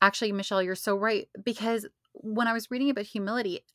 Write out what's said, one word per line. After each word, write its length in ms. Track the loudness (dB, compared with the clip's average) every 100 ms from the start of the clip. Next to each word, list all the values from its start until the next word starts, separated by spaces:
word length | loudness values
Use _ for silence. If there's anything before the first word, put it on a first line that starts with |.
Actually, 300 | 4 4 0
Michelle, 320 | -2 0 0
you're 120 | 0 -2
so 200 | 0 0
right, 320 | 2 0 -2 -6
because 440 | -6 -2 0 0 -4 -14 _
when 340 | -14 -4 0 2
I 60 |
was 180 | 0 -2
reading 180 | 0 2
about 160 | 0 -2
humility, 560 | -4 -2 -2 -2 -4 -10